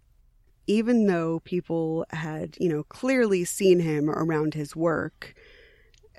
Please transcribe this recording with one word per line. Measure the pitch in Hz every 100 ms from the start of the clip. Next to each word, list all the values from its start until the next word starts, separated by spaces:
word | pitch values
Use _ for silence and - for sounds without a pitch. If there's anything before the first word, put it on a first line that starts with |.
| _ _ _ _ _ _ -
even | 208 226 240 202
though | 175 165 165
people | - 175 - 165 160 160 -
had, | 160 160 156 170 -
you | 180
know, | 151
clearly | - - 254 262 220 190
seen | 175 - 190 175
him | 165 151 151
around | - 165 156 156
his | 156 147
work, | 160 165 156 160 - - - - - - _ _ _ -